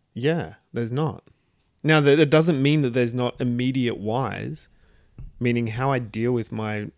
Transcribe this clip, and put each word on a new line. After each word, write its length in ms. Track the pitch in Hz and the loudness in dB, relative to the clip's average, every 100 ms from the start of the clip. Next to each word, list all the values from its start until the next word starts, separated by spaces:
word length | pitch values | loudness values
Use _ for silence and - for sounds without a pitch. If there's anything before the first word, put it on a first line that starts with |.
| _ | _
Yeah, 420 | - 135 165 82 - _ | -6 -2 -2 -6 -14 _
there's 180 | - 117 | -8 -4
not. 320 | 127 156 - _ _ _ _ _ _ | -4 -4 -6 _ _ _ _ _ _
Now, 180 | 151 156 | 2 4
that, 140 | 143 147 | 6 6
that 120 | 147 | 6
doesn't 320 | 156 165 151 | 4 4 2
mean 220 | 139 151 | 4 2
that 80 | 131 | 2
there's 220 | 123 120 | 0 0
not 260 | 123 123 - | 0 -4 -2
immediate 580 | 123 120 127 131 120 - | -2 0 0 0 0 -2
whys, 680 | 104 120 120 95 117 156 - _ _ _ _ - - - | -4 -2 -4 -6 -8 -10 -16 _ _ _ _ -20 -18 -4
meaning 280 | 120 120 117 | -2 0 -2
how 220 | 110 135 | -2 -2
I 100 | 131 | -2
deal 320 | 110 110 120 | -4 -4 -2
with 200 | 120 107 | -2 -4
my 360 | 110 107 107 104 | -6 -6 -6 -8